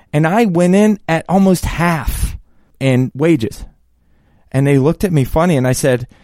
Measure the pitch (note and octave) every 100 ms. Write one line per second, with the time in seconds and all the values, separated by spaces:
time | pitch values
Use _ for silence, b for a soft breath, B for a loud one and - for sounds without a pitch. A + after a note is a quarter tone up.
0 | b D3+ D#3+ G#3+ A3+ E3+ F3 G3 G#3+ G3+
1 | - E3 - F#3+ F#3+ F3+ - - F3 D#3+
2 | A2 - - - _ _ _ - C3+ B2+
3 | C3 B2+ E3 D#3 G#2 - - _ _ _
4 | _ _ _ _ _ C3 C#3 C#3 C#3+ E3+
5 | G3+ D3+ B2+ D#3+ F3+ C#3 B2+ A#2+ C#3 B2
6 | A#2+ b